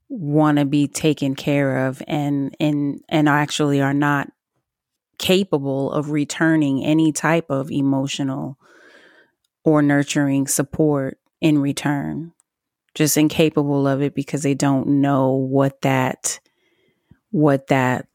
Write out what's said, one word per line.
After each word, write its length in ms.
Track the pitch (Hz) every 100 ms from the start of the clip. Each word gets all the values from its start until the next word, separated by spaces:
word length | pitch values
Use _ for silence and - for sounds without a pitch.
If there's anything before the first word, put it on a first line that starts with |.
| -
wanna 560 | 247 147 151 151 147 139
be 220 | 147 143
taken 480 | - 156 143 139 135
care 500 | 151 143 139 131 131
of 160 | 135 -
and, 480 | 151 143 143 135 -
and, 420 | 151 147 143 - -
and 220 | 156 147
actually 500 | 147 147 - 147 143
are 120 | 139
not 380 | 143 147 143 - _ _ _ _ _ _ _ _ -
capable 720 | - 185 196 147 139 135 135
of 180 | 151 143
returning 720 | 151 139 - 165 160 139 135
any 280 | 151 160 156
type 340 | 143 156 170 160
of 220 | 135 151
emotional 840 | 147 139 135 139 - 139 135 160 139 _ _ - - _ _ _ _ _ _
or 180 | 160 151
nurturing 640 | 143 143 139 151 139 139 135
support 720 | - 135 - 151 143 135 - _ _
in 180 | 160 147
return. 720 | 139 135 143 143 156 147 170 - _ _ _ _ _
Just 240 | - 151 151
incapable 720 | 151 - 156 156 143 139 139
of 140 | 135
it 140 | 143 -
because 280 | - 143
they 100 | 143
don't 340 | 139 143 135 139
know 440 | 143 139 135 131
what 480 | 135 131 135 139 -
that, 580 | 139 131 127 - - - _ _ _ _ _ _ _ _ _
what 360 | 151 151 139 -
that 400 | 135 127 123 -